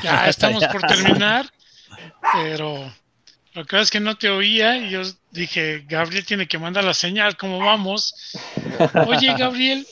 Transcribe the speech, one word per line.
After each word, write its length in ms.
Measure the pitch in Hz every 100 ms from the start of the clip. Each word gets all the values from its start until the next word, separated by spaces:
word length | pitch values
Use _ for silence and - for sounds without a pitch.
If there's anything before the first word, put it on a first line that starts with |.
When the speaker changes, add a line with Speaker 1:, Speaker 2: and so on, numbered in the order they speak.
Speaker 1:
Ya 240 | 175 156 -
Speaker 2:
<laughs> 40 |
Speaker 1:
estamos 380 | - 143 110 147
por 140 | 104
Speaker 2:
Ya. 60 | 170
Speaker 1:
terminar, 580 | - 190 - 208 233 277 _ _ - - - 165 - -
pero 580 | - 160 156 151 143 135 - _ _ _ _ _
lo 120 | 175 151
que 60 |
pasa 100 | 196
es 80 | 214
que 80 | 214
no 180 | 208 214
te 120 | 208
oía 480 | 196 202 220 220 254
y 120 | 214
yo 120 | 185 190 185 _
dije, 540 | 165 170 175 156 151 143
"Gabriel 380 | 160 165 190 185
tiene 220 | 202 180
que 100 | 160
mandar 260 | 165 185
la 100 | 190
señal, 440 | 160 175 202 208 196
¿cómo 220 | 196 185
vamos?". 560 | 202 214 190 208 - - - - - - - - 160 180 226
Oye, 280 | 247 262 262
Gabriel, 480 | 254 247 262 269 277